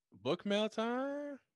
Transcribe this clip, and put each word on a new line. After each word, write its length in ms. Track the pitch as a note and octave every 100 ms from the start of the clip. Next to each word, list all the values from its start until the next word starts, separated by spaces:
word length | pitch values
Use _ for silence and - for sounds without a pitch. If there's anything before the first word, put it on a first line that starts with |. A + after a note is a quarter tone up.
| _ -
book 240 | A2+ F3 G3+
mail 240 | G3+ G#3+
time? 720 | - A3+ B3 C4+ C#4+ D4 C#4 _